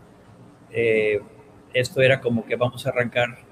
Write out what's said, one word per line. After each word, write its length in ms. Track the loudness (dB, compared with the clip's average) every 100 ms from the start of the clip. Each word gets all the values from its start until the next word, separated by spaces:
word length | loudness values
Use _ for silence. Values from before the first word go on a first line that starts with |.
| -20 -20 -20 -20 -20 -20 -10
eh, 500 | -2 2 2 2 0 -4 -20 -20 -20 -4
esto 280 | -2 -2 2
era 180 | 2 2
como 240 | 0 -4
que 120 | -4 -2
vamos 300 | -4 -4 -6
a 40 |
arrancar 480 | -4 -2 -2 -4 -6 -16